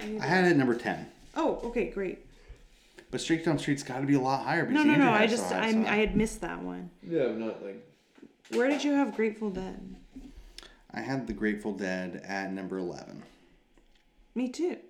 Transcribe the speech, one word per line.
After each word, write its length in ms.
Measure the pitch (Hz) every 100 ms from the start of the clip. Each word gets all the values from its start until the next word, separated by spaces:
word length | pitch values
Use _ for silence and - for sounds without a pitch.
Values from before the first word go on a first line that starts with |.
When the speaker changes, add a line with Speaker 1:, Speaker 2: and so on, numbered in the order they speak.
Speaker 1:
I 40 | 208
need 100 | 214
Speaker 2:
I 80 |
Speaker 1:
to 20 | 139
Speaker 2:
had 160 | 185 180
it 20 |
at 80 | 151
number 180 | 127
ten. 320 | 120 110 80 - - - -
Speaker 1:
Oh, 240 | 311 175
okay, 260 | 233 233 185
great. 360 | - 190 - - - - - - _ _ - -
Speaker 2:
But 80 | 123
Shakedown 380 | - 160 165 143
Street's 240 | - 139
gotta 220 | - 127 139
be 80 |
a 60 | 143
lot 240 | 131 135
higher 200 | 127 165
because 100 | 185
Speaker 1:
No, 80 | 277
no, 100 | 302
Speaker 2:
Andrew 120 | 294 269
Speaker 1:
no, 60 |
Speaker 2:
had 80 | 214
Speaker 1:
I 40 |
Speaker 2:
it 60 | 214
so 60 | 226
Speaker 1:
just, 160 | 185
Speaker 2:
high, 160 | 185 220
Speaker 1:
I'm, 160 | 220
Speaker 2:
so 60 | 220
Speaker 1:
I 60 | 208
had 200 | 208 208
missed 240 | 220 -
that 220 | 170 170
one. 280 | 180 180 180 - 196
Speaker 3:
Yeah, 160 | 165 123
I'm 120 | 110
not, 240 | 113 -
like, 220 | 98 98 - _ _ _ - _ -
Speaker 1:
Where 140 | 226 254
did 140 | 285
you 100 | 294
have 220 | 285 262
Grateful 360 | 208 220 214 214
Dead? 440 | 185 190 - 190 190 - 269 - - - - - - -
Speaker 2:
I 80 | 104
had 260 | 113 135 113
the 40 |
Grateful 420 | 104 107 104 110
Dead 480 | 98 98 92 90 85 92
at 240 | 98 95
number 260 | 98 92 95
eleven. 440 | 90 71 - 50 - - _ _ _ _ _ _ _ _ _
Speaker 1:
Me 140 | 220 254
too. 300 | 254 339 269 -